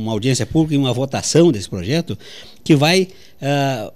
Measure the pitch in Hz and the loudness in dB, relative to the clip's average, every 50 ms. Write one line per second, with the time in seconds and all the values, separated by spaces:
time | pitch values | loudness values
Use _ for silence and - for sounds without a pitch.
0 | 110 110 113 107 110 135 131 - 113 - - 160 160 156 151 139 139 127 120 120 | -4 -4 -4 -2 0 0 0 0 -2 -2 0 0 0 2 0 0 0 0 0 -2
1 | 135 131 - 107 - - - 147 170 175 131 101 87 - - 95 85 101 143 170 | -4 -4 -4 -6 -4 0 4 4 6 6 4 2 -4 -8 -8 -8 -4 -2 -2 -2
2 | 165 - 101 - - - - - - - - - - - 160 139 143 160 180 190 | -2 -4 -8 -10 -10 -20 -20 -20 -20 -20 -20 -14 0 2 4 4 4 4 4 2
3 | 185 185 - - - - - - 143 135 143 143 139 135 135 117 104 78 - | 0 0 -4 -20 -20 -20 -18 -8 -4 -2 0 0 0 0 -2 -4 -6 -10 -12